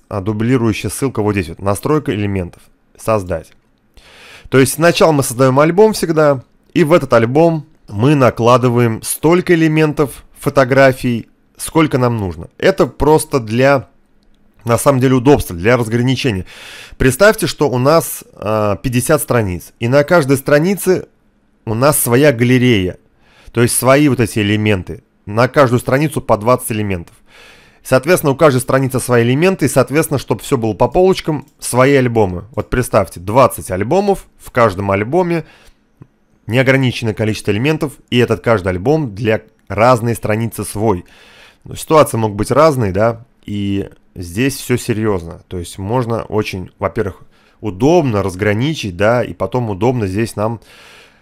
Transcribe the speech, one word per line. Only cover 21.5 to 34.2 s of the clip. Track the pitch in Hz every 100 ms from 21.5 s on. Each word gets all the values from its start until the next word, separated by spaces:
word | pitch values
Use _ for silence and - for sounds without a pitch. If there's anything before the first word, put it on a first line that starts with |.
| _ -
у |
нас | 110 139 147
своя | - 123 147
галерея. | 117 120 127 123 107 90 82 _ _ _ _ -
То | -
есть | 120 -
свои | 123 139 151
вот | 120
эти | 113 113
элементы. | 101 107 107 95 87 80 _ _ -
На | 104 131
каждую | 151 131 120
страницу | - 131 156 127
по | - 110
двадцать | 107 127 -
элементов. | 107 104 90 82 _ _ - - - _ _ -
Соответственно, | 131 143 180 147
у | 131
каждой | 156 127
страницы | - 135 135 127
свои | - 120
элементы. | 117 135 185 185 -
И, |
соответственно, | 135 123 143 156 151
чтобы | - 117
всё | - 131
было | 110
по | 104 123
полочкам, | 180 185 180 - 147 - _
свои | - 123 131 139
альбомы. | 123 113 98 87 90
Вот | - -
представьте, | 120 123 113 95 -
двадцать | 90 120 120 - -
альбомов. | 92 107 185 202 185